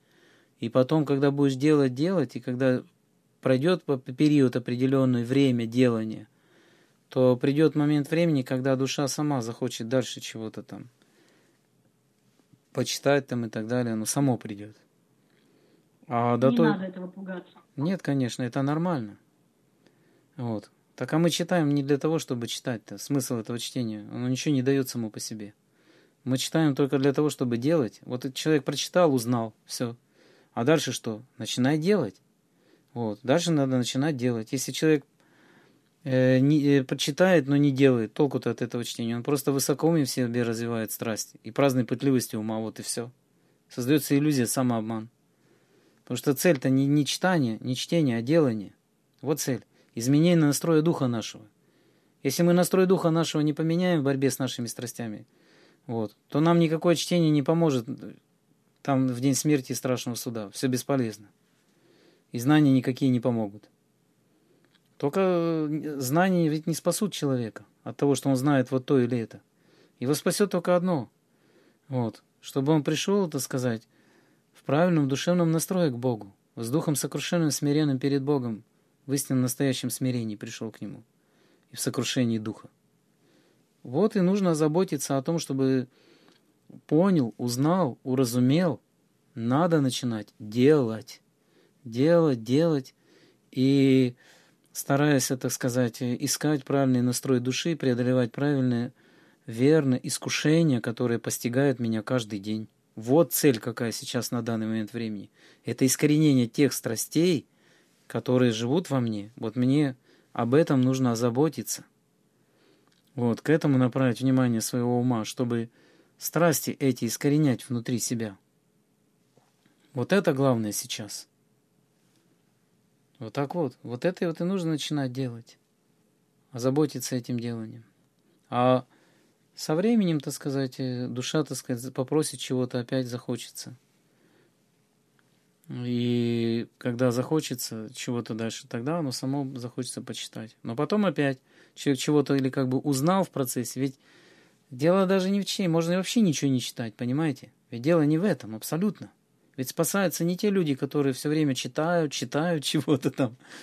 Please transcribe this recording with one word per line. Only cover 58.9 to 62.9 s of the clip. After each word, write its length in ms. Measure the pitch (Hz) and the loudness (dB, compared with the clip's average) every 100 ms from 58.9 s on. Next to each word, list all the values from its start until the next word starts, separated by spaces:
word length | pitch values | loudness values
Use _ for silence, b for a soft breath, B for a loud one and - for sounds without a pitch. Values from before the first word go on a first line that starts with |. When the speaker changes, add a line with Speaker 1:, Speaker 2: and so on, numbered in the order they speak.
| 135 131 | 0 0
Speaker 1:
в 120 | 120 | 0
день 140 | 139 | 0
смерти 380 | 127 156 147 127 | 0 2 0 0
и 20 | |
страшного 420 | 123 131 123 127 117 | -6 -4 -4 -4 -8
суда. 340 | 131 113 101 | -8 -8 -10
Всё 180 | - 131 | -4 -2
бесполезно. 600 | 127 - 139 113 104 - _ _ b b b b b b b b | -2 -2 -2 -2 -6 -18 _ _ b b b b b b b b
И 60 | 120 | -4
знания 340 | 123 151 147 | 2 4 6
никакие 380 | 131 127 | 4 2